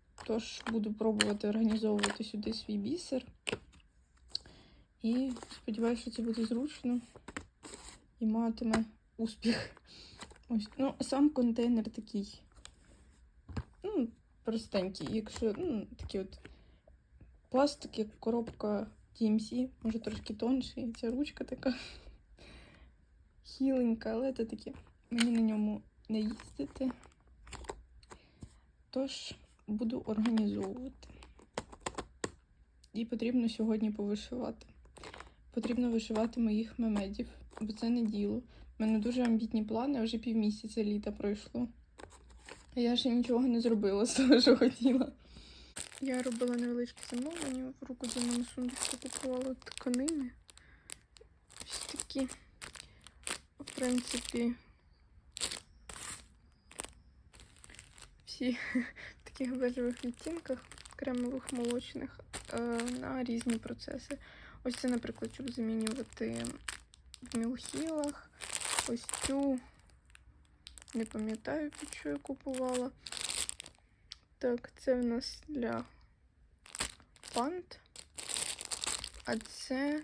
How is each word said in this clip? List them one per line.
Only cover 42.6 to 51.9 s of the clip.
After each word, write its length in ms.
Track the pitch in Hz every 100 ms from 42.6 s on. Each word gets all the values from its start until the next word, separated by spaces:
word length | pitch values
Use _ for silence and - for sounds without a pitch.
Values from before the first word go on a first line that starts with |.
| - -
А 40 |
я 160 | 240 247
ще 140 | 262
нічого 360 | 240 240 240 262
не 140 | 233
зробила 460 | 233 220 202 202 226
з 80 |
того, 260 | - 262 247
що 160 | 247 247
хотіла. 560 | 240 - 254 247 - - - - - - - - - -
Я 180 | 269 254
робила 340 | 254 233 247 240
невеличке 460 | 240 240 240 - -
замовлення, 640 | 247 277 330 285 254 262 -
в 60 | 262
рукодільному 580 | 247 247 247 240 240
сундучку 520 | 240 - 247 262 - 247
купувала 520 | 254 - 262 254 262
тканини. 760 | 247 - - 262 247 285 311 247 - - - - - - - _ - - _ _ -
Ось 140 | - -
такі, 500 | -